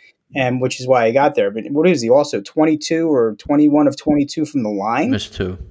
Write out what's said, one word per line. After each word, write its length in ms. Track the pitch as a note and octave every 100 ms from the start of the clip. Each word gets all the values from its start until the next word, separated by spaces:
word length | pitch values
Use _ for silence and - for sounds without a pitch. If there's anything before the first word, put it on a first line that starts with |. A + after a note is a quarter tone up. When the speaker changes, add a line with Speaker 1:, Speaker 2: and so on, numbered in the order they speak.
| _ _ _
Speaker 1:
and 260 | C#3+ B2+ B2
which 200 | B2+ -
is 60 | B2+
why 180 | B2+
I 60 | A2+
got 240 | B2+ D3
there. 160 | - G2+
But 140 | A2 G#2
what 180 | C#3+ E3+
is 120 | D#3+
he, 60 | A2+
also 300 | C3 C#3+ G#2
twenty-two 720 | G2 - D#3 D#3 - D#3+ E3
or 220 | C#3 A2+ G#2
twenty-one 500 | - D3 D3+ D3 D3
of 100 | C#3+
twenty-two 480 | - D3 C#3 - D3
from 160 | C#3+
the 80 | G#2+
line? 400 | G2+ G#2 B2 -
Speaker 2:
Missed 240 | G#2+ -
two. 240 | - F#2+ F#2 -